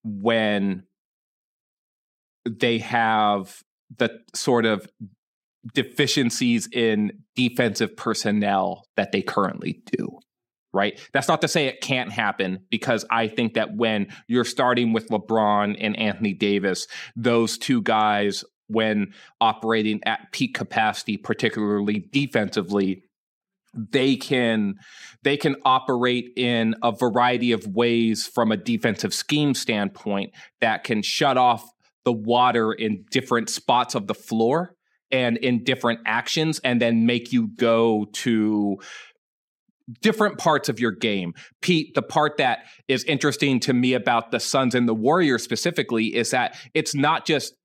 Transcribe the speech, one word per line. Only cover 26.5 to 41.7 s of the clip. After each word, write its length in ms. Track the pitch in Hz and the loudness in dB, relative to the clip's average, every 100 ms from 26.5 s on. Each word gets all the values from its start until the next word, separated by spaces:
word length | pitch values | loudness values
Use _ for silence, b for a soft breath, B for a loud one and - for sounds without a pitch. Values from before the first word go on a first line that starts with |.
| 117 113 110 | 2 0 0
a 100 | 120 | -2
variety 600 | 107 123 113 123 123 120 | 0 0 4 2 2 0
of 160 | 113 104 | 0 -2
ways 580 | 98 120 117 113 107 - | 0 2 2 2 0 -4
from 260 | - 110 | 0 2
a 60 | 107 | 0
defensive 560 | 104 113 - 101 101 | 0 0 0 0 -4
scheme 400 | - - 147 147 | -6 -2 0 2
standpoint 800 | 127 - 107 98 - 107 98 98 B B _ | 0 -2 -2 -2 -6 -4 -4 -6 B B _
that 220 | 113 101 | -2 0
can 180 | - 107 | -2 -4
shut 360 | 98 - 143 127 | -2 0 2 4
off 320 | 123 113 - _ _ _ 131 | 4 2 -6 _ _ _ -2
the 60 | |
water 640 | 117 107 120 123 120 110 | -2 0 4 4 4 0
in 320 | 104 110 101 - | -2 -4 -4 -2
different 380 | 131 123 117 110 | -4 0 -2 -2
spots 440 | - - 120 123 | -6 2 2 2
of 140 | 123 101 | -4 -4
the 60 | |
floor 600 | 107 - 113 113 156 180 _ _ _ _ | -8 -4 0 2 0 -4 _ _ _ _
and 260 | 131 123 117 | 0 0 0
in 260 | 127 120 | 0 0
different 380 | 123 131 120 113 113 | 0 0 0 -2 -2
actions, 540 | 113 - 160 156 156 | -4 -2 -2 -2 -2
and 180 | 131 120 | -2 0
then 240 | 117 113 117 | 2 4 2
make 260 | 120 120 | 0 0
you 160 | 123 110 113 | 0 0 0
go 500 | 117 113 117 107 104 | 2 4 4 2 -2
to 680 | - 120 113 107 107 101 95 B B B B _ _ _ _ _ _ - 117 | -6 0 2 2 0 -2 -4 B B B B _ _ _ _ _ _ -20 -2
different 360 | 220 214 208 - | 0 2 -2 0
parts 300 | - 151 - | 2 2 0
of 120 | 110 | -2
your 120 | 120 | -2
game. 420 | 92 113 98 87 - B _ | 0 -2 -2 -4 -10 B _
Pete, 320 | - | 0